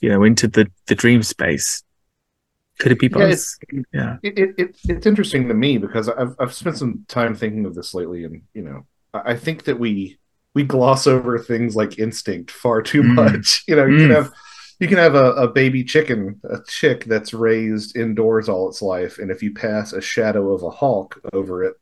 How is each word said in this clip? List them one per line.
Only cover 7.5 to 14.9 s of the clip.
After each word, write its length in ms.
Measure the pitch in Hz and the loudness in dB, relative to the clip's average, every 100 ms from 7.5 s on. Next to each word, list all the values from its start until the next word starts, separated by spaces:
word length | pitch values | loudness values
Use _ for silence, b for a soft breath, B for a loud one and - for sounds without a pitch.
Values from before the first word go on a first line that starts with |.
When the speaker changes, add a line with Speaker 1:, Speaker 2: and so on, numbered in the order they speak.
| 107 98 | -4 -6
Speaker 2:
of 80 | |
this 220 | 85 - 90 | -8 -10 -10
lately, 300 | 85 87 82 | -8 -10 -12
and, 180 | 80 _ | -16 _
you 80 | 107 | -16
know, 240 | 80 67 - _ _ | -14 -16 -20 _ _
I, 180 | 107 120 | -8 -6
I 40 | 120 | -4
think 280 | 160 160 | -6 -6
that 160 | - 120 | -6 -4
we, 400 | 117 101 95 - _ _ _ | -2 -4 -6 -14 _ _ _
we 100 | 147 | -2
gloss 440 | 143 135 127 135 143 | 0 2 4 4 4
over 320 | 131 123 117 | 2 0 -4
things 360 | - 113 117 107 | -2 -2 -2 -2
like 220 | 107 - | -2 -2
instinct 540 | 110 113 - 87 - | -6 -6 -8 -8 -12
far 320 | - 123 110 | -4 0 0
too 180 | - 147 | 0 2
Speaker 1:
Mm. 140 | 120 123 | 4 6
Speaker 2:
much. 480 | 110 104 - - - | 4 2 0 -2 2
<laughs> 20 | |
You 80 | 151 | 2
know, 80 | 135 | 4
you 120 | 147 | 6
can 100 | 151 | 6
Speaker 1:
Mm. 60 | 151 | 6
Speaker 2:
have, 160 | 131 b b b b _ | 2 b b b b _
you 80 | |
can 100 | 170 | 0